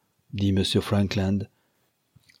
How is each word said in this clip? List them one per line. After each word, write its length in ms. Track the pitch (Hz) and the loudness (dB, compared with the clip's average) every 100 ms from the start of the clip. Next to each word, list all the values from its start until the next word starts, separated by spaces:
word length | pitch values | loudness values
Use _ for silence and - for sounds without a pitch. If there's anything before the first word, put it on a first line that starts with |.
| _ _ _ | _ _ _
dit 180 | 101 98 | -2 0
monsieur 300 | 95 95 104 | 2 2 0
Frankland. « 640 | - 101 98 107 95 98 104 _ _ _ _ _ _ _ _ _ | 0 0 0 0 0 -2 -4 _ _ _ _ _ _ _ _ _